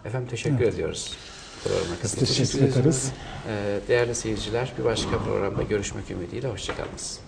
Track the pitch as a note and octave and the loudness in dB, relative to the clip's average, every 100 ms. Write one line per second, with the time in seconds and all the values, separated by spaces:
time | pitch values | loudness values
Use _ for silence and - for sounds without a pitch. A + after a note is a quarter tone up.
0 | A2+ B2+ A#2+ A2+ D#3 C3 A#2 F2 D#2+ D#2+ | -4 -4 -4 -2 2 4 4 4 -2 -2
1 | - - - - - - G2 F#2 F2 F3 | -8 -10 -12 -16 -14 -6 0 0 0 -2
2 | G#2 - C3 B2 B2 C#3 C3+ B2+ C#3 - | -2 2 2 4 2 4 6 6 4 4
3 | - - - - - G#2+ G2+ G2+ - A#2+ | -2 -6 -10 -10 -4 -2 0 -2 4 4
4 | A#2+ A#2 A2+ G#2+ G#2 A#2 B2+ - A2+ G#2+ | 4 0 -2 -2 0 -2 -2 0 2 2
5 | - A2+ G#2+ G#2 G2 G#2+ A#2 G#2+ G2 G#2 | 0 0 2 0 0 0 0 0 0 -6
6 | F#2+ F#2 F2 A2 C3 B2+ - - - - | -6 -6 -6 -4 -4 -4 -6 -6 -6 -8
7 | - - | -8 -10